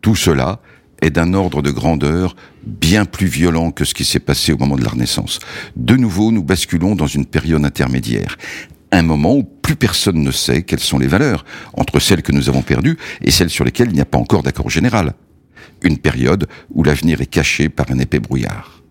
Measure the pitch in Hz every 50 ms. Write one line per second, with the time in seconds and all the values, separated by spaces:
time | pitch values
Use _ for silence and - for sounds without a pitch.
0 | - 110 110 95 - 92 78 67 64 73 98 120 _ - - - _ _ _ -
1 | - 80 71 82 82 87 92 98 95 87 76 73 71 71 69 - - 80 82 73
2 | 71 71 78 87 92 87 - - - - - - - - 95 - - 78 90 107
3 | 101 92 - - 98 90 - 69 85 87 80 80 82 85 82 - 82 - - -
4 | - - - 71 - - 71 - - - 78 67 64 69 69 67 60 53 - 60
5 | 62 60 - - - - - - - - - - - - - - 120 117 117 131
6 | 127 113 85 92 107 113 113 110 82 69 95 87 - - - 85 85 95 107 87
7 | 76 71 - 71 69 - - 78 - 80 82 78 73 71 69 - 73 64 64 64
8 | 58 - 60 50 50 - - - - - - - - - - _ _ _ - 92
9 | 85 82 80 73 71 87 131 143 117 - - - - - 156 - - 110 - -
10 | - 104 90 80 73 67 64 - - - 62 71 87 - - 73 - - - 67
11 | 65 67 73 101 143 143 107 73 - - - - - - - - - - - 76
12 | - - 101 80 71 - 69 71 65 58 67 67 65 - 71 62 85 139 165 -
13 | - - - - - - - - 90 85 - - 67 62 - - 120 117 92 71
14 | 69 - - 65 58 - - 90 - - - - - - - 78 76 82 110 110
15 | 90 69 - _ _ _ _ _ _ _ _ - - - - - - 87 76 67
16 | - - 65 64 64 62 80 101 82 - - - - _ - - 80 76 73 69
17 | - 82 80 65 67 - - 87 76 - - - 76 78 - - 67 - 65 64
18 | 65 - - 67 55 - 65 65 57 50 - - - - - - _ _